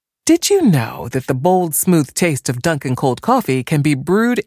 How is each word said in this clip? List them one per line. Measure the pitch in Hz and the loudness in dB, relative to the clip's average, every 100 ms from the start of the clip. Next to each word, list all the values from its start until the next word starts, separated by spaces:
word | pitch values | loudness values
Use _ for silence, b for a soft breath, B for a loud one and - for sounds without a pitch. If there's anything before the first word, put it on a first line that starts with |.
| _ _ - | _ _ 0
Did | 339 - | 2 2
you | 403 | 2
know | 294 143 113 67 95 | 4 2 0 -8 -8
that | 131 - | -4 -4
the | 131 | -2
bold, | 165 185 175 147 | 0 0 0 -2
smooth | - 170 139 - | 2 2 0 -2
taste | 175 135 - | -2 -2 -4
of | 123 | -4
Dunkin' | 170 151 135 127 | -2 -2 -4 -2
cold | 139 123 | -2 0
coffee | - 254 - 131 | 0 0 0 -4
can | 123 151 | -2 0
be | 143 | 0
brewed | 135 147 196 233 240 | 0 0 0 2 -2